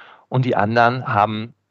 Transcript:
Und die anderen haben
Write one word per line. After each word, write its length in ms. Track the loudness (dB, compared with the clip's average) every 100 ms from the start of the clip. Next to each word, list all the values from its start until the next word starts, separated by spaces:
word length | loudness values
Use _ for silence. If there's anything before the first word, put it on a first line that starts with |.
| -20 -20 -6
Und 160 | -2
die 140 | 0 0
anderen 500 | 0 2 2 0 -2
haben 460 | 0 0 -2 -10 _ _